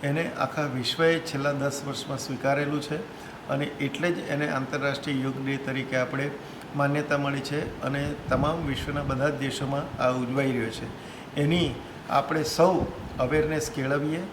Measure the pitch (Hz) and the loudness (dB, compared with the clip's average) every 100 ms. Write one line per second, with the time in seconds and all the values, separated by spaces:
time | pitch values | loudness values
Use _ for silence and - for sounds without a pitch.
0 | 143 147 165 - 131 - 147 127 120 - | 0 0 -2 -2 -2 0 -2 -2 -2 4
1 | 165 165 165 139 143 143 139 139 143 135 | 4 4 0 0 0 2 0 -2 -6 -6
2 | - 135 - 127 135 143 143 147 143 151 | -6 -6 -4 -2 2 2 2 0 -2 -4
3 | - - - - - 139 143 - 139 - | -6 -12 -14 -14 -4 -2 -2 -2 -4 0
4 | 175 170 - 143 151 135 131 147 139 135 | 0 0 0 0 0 0 -2 -2 0 -2
5 | - 135 135 135 135 135 - 131 123 131 | -2 0 0 -2 -2 -2 -2 -4 0 0
6 | 127 135 143 - - - - 147 139 147 | 0 0 -2 -4 -12 -14 -8 2 4 2
7 | 151 143 143 139 135 147 - - 131 139 | 2 2 2 0 -2 -2 -4 -4 -2 0
8 | 143 147 - 127 147 165 151 127 - 143 | -2 -4 0 2 4 2 -2 -2 -2 -2
9 | 139 131 143 135 135 127 135 139 147 - | 0 2 2 2 -2 -2 0 -2 -2 2
10 | 127 127 123 135 135 120 113 - 113 - | 2 2 0 2 2 2 0 -4 -8 -10
11 | - - - - 147 175 160 120 - - | -12 -14 -8 0 4 4 2 -2 -10 -14
12 | - 139 139 160 151 - 175 175 170 - | 2 2 2 0 0 6 8 8 2 -4
13 | - - 127 156 151 156 147 - 131 143 | -8 -2 2 4 2 0 -2 -2 0 2
14 | 147 160 190 | 2 -2 -4